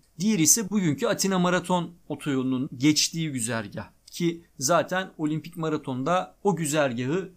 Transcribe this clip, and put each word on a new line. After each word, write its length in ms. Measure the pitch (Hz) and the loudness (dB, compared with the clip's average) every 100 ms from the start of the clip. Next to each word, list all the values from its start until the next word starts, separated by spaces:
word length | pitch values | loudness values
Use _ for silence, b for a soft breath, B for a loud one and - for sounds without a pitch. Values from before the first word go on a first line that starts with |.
| _ - | _ -4
Diğeri 220 | 202 208 | 0 4
ise 280 | 156 226 190 | 4 4 2
bugünkü 380 | 208 175 139 226 | 0 2 2 0
Atina 320 | 190 190 190 | 0 0 2
Maraton 520 | 180 175 175 180 175 - - | 2 2 2 0 -2 -8 -10
otoyolunun 640 | 147 151 131 127 131 139 120 | -6 -2 0 0 0 -4 0
geçtiği 540 | 143 151 - 160 160 | 2 4 2 -2 -4
güzergah 560 | 131 113 117 101 - 101 _ - | -4 -4 -4 -6 -10 -12 _ -16
ki 320 | - 170 170 B - | -4 -2 -2 B -6
zaten 520 | 139 170 - 180 190 - | 2 2 2 -2 -4 -4
Olimpik 400 | 151 156 - - | -2 -2 -6 -6
Maraton'da 800 | 156 151 143 127 135 180 180 - | -2 -2 -4 -4 0 0 0 -2
o 120 | 202 165 | 0 0
güzergahı 720 | 156 151 139 117 127 175 185 | 0 2 2 0 -2 -2 -4